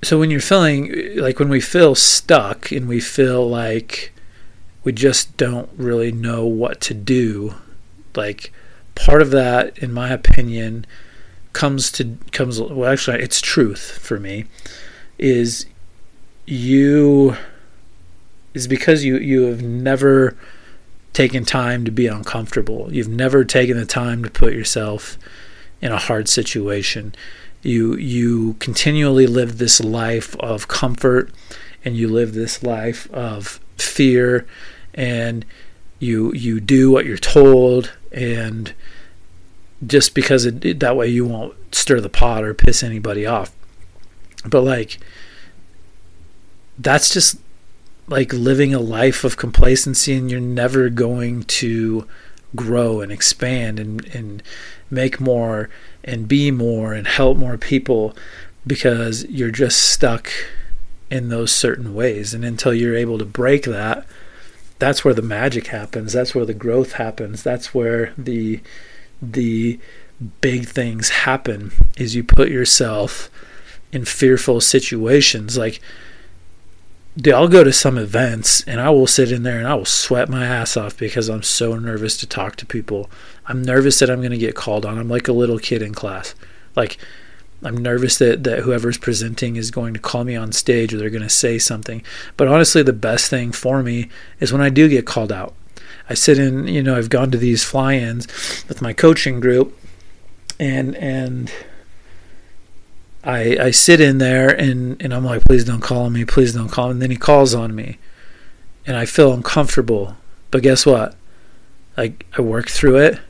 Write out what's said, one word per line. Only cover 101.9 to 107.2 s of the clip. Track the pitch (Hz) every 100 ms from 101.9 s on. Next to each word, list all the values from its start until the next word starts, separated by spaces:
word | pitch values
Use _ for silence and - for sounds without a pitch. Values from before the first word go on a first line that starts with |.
| - - - - - - - - - - - - -
I, | - 123 113 -
I | 127
sit | - - 170
in | 147 135
there | 131 131 131
and, | 143 139 127 123 131
and | 143
I'm | 123
like, | 127 117
"Please | - 127
don't | 117 117
call | - 123
on | 120
me, | 117
please | 117 - 127
don't | 117 113
call." | - 123
And | 123
then | 127
he |
calls | 127